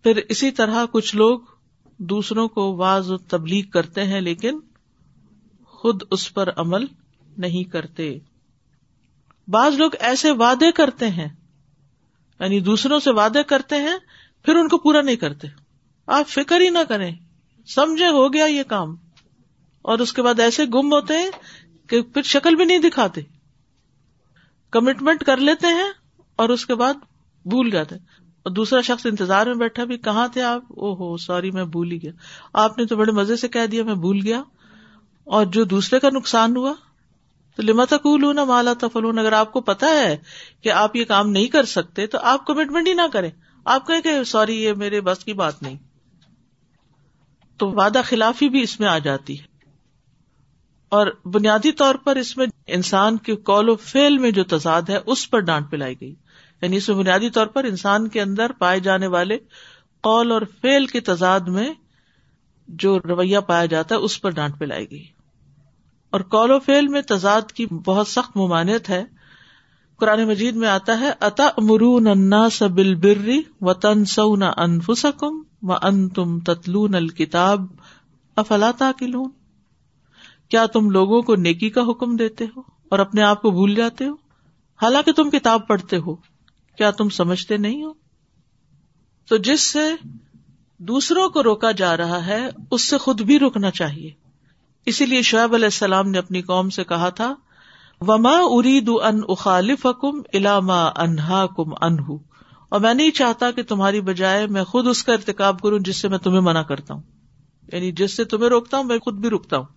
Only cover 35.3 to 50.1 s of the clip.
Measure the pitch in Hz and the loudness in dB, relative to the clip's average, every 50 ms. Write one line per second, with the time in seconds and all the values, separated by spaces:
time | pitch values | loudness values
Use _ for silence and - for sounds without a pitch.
35.3 | 190 214 208 185 175 220 226 180 190 196 190 - 254 262 269 277 269 269 240 - | 0 0 2 2 0 0 0 2 0 -2 0 0 0 2 2 2 0 0 -4 -2
36.3 | - 226 226 226 247 254 254 277 302 - _ _ _ _ _ _ _ _ _ _ | 0 2 2 2 0 -2 -4 -4 -6 -8 _ _ _ _ _ _ _ _ _ _
37.3 | _ _ _ _ _ - 214 214 220 233 254 254 302 285 - 294 294 285 285 285 | _ _ _ _ _ -4 0 0 2 2 2 2 0 0 2 2 2 4 2 2
38.3 | 285 294 285 262 247 240 240 247 240 240 247 226 - 233 220 226 226 226 220 220 | 2 0 0 2 2 2 2 0 -2 -2 -4 -4 -4 -4 -4 -2 -2 0 0 2
39.3 | 220 214 220 214 - 254 240 - 196 - 262 311 320 302 254 180 151 151 _ - | 2 2 0 0 -2 -4 -2 -2 -2 0 2 2 2 2 2 0 -2 -4 _ -20
40.3 | - - - - _ _ - 220 180 185 214 214 214 240 233 226 214 196 208 208 | -20 -20 -20 -20 _ _ -2 0 2 2 2 0 0 -4 -2 0 0 2 2 2
41.3 | 202 196 214 254 - 302 262 - - 190 - - _ - 202 214 - - - 233 | 2 0 0 2 2 2 2 2 -2 -6 -6 -6 _ -8 -6 -4 -6 -2 0 0
42.3 | 262 277 277 - 302 294 311 277 285 339 330 370 370 349 339 320 277 208 180 160 | 0 0 0 -2 -2 -2 -2 -2 -2 -2 0 0 0 0 0 0 -2 -4 -4 -4
43.3 | - _ _ _ _ _ _ - 240 269 269 - 330 330 - 330 302 277 247 - | -10 _ _ _ _ _ _ 0 0 0 0 -2 -2 0 0 0 0 0 -2 0
44.3 | - 220 214 214 226 220 220 214 208 202 202 202 208 208 190 185 185 185 - 220 | 0 0 0 0 0 -2 -2 -2 -2 -2 -4 -4 -4 -2 -2 -2 -4 -4 -6 -10
45.3 | 208 196 180 156 147 - 143 135 131 139 _ _ _ _ _ _ _ _ _ _ | -6 -4 -4 -4 -4 -8 -14 -14 -14 -16 _ _ _ _ _ _ _ _ _ _
46.3 | _ _ _ _ _ _ _ _ _ _ _ _ _ _ _ _ _ _ _ _ | _ _ _ _ _ _ _ _ _ _ _ _ _ _ _ _ _ _ _ _
47.3 | _ _ _ _ _ _ 214 196 190 202 190 208 214 254 247 - 254 220 220 226 | _ _ _ _ _ _ -6 -2 0 2 0 2 2 0 0 0 0 0 0 0
48.3 | - - 294 277 254 269 240 - - - 214 202 170 160 147 147 135 135 _ - | 2 0 0 2 2 0 0 -2 -4 -2 0 0 0 0 0 -2 -4 -4 _ -12
49.3 | 139 143 - _ _ _ _ _ _ _ _ _ _ _ _ _ | -16 -16 -16 _ _ _ _ _ _ _ _ _ _ _ _ _